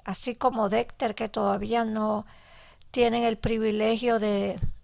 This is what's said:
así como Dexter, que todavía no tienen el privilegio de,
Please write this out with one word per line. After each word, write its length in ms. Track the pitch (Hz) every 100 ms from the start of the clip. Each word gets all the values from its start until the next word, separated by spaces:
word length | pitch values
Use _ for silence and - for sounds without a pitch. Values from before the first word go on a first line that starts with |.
| -
así 300 | 190 - 226
como 340 | 254 226 202
Dexter, 460 | 220 240 - 233 208
que 140 | 220
todavía 540 | 226 202 196 208 233
no 440 | 226 214 214 214 - - - - - - -
tienen 320 | 254 233 233
el 160 | 233 226
privilegio 800 | 226 226 220 214 220 226 240 226
de, 400 | 208 202 196 175 - -